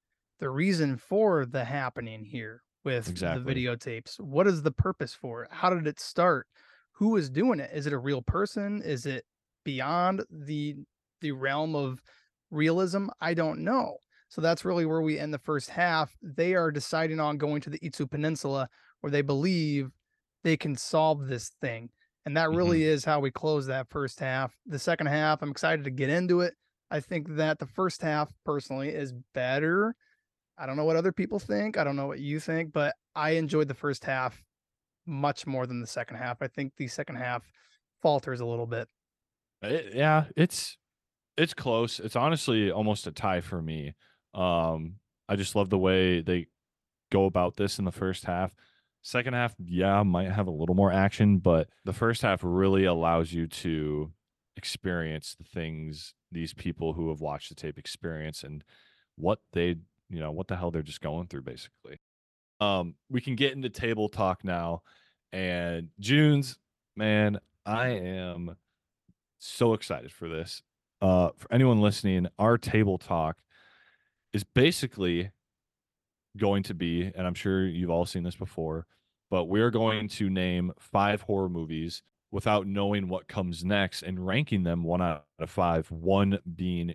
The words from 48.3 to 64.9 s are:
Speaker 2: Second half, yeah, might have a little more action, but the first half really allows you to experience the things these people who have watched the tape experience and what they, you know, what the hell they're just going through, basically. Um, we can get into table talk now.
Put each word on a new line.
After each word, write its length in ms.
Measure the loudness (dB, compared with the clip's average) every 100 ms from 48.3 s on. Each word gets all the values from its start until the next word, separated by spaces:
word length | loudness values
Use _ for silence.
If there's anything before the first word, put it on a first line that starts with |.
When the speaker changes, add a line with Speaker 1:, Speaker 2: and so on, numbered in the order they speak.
| -2 -2 _ _ _ _ _
Speaker 2:
Second 320 | -4 -2 -2
half, 200 | 0 -2 -4 -4
yeah, 360 | 2 4 6
might 280 | 4 2 0
have 160 | 0 -2
a 40 |
little 240 | -2 2 6
more 160 | 6
action, 480 | 6 4 6 6 6
but 300 | 6 4 2 _
the 100 | -8
first 280 | 0 0 2
half 200 | 2 2
really 420 | 2 2 4 6 4
allows 480 | 4 4 2 2
you 140 | -2 -4
to 640 | -4 -2 -2 -2 -2 -6 -10 _ _ _ -16
experience 800 | -12 -8 -4 -4 -4 -6 -10 -16
the 80 |
things 720 | -12 -8 -8 -8 -10 -12 -16 _ _
these 220 | -8 -8
people 400 | -6 -8 -4 -4
who 160 | -2 -4
have 100 | -4
watched 280 | -6 -8 -12
the 60 | -14
tape 220 | -12 -12
experience 640 | -14 -10 -8 -8 -8 -10
and 200 | -12 -14 -16 _ _ _ _ -4
what 240 | 0 0 _
they, 240 | 0 0 0 -6 _ -14
you 100 | -8
know, 120 | -6
what 160 | -6 -6
the 80 | -4
hell 160 | -4
they're 100 | -4
just 200 | -6 -8
going 260 | -8 -8 -8
through, 140 | -10
basically. 580 | -12 -14 -18 _ -20 -20 _ _ _ _ _ -2
Um, 360 | 0 0 -2 -8 -6
we 100 | -4
can 140 | -2 2
get 180 | 2
into 160 | 0 -6
table 380 | -4 -2 0 -2
talk 340 | 0 0 0
now. 400 | -2 -2 -2 -6 _